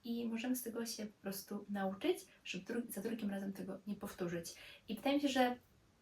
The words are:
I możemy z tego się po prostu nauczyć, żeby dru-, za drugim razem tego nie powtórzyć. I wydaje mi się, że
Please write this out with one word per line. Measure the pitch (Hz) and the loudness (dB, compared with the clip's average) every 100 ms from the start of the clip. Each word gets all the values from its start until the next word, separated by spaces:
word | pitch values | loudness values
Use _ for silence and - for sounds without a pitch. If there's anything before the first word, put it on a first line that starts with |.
I | 233 233 233 | -2 -2 0
możemy | 226 254 254 | 0 0 0
z | |
tego | 226 226 233 | 0 -4 -4
się | - 214 | -4 -6
po | - | -6
prostu | 196 190 - 208 - | -6 -6 -4 -6 -2
nauczyć, | 202 190 196 320 370 - - - | 0 0 2 2 2 0 -16 -6
żeby | 180 - | -6 -2
dru-, | 233 240 | -2 -2
za | - | -4
drugim | 208 220 208 | -2 0 0
razem | 196 196 | 0 -2
tego | 196 190 190 - | -4 -4 -6 -4
nie | 202 | -4
powtórzyć. | 202 - 175 170 165 - - - - | -6 -2 0 0 -4 -10 -14 -18 -6
I | 214 | 0
wydaje | 269 285 | 4 4
mi | |
się, | 285 | 4
że | 254 247 247 - - _ _ | 6 6 4 -8 -20 _ _